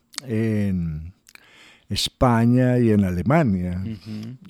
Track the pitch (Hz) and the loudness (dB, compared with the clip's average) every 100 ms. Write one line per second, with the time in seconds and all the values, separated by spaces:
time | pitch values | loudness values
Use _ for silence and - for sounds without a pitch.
0 | _ - 127 110 113 107 101 92 85 78 | _ -18 -6 -2 0 0 0 -2 -4 -6
1 | 82 - _ - _ - - _ _ 101 | -12 -18 _ -20 _ -20 -20 _ _ -6
2 | - - 127 117 117 123 127 123 117 107 | -6 0 2 4 4 4 2 2 4 4
3 | 98 90 85 156 143 95 90 90 101 110 | 2 0 0 2 2 0 -2 -6 -8 -12
4 | 110 107 113 127 - | -12 -12 -12 -16 -20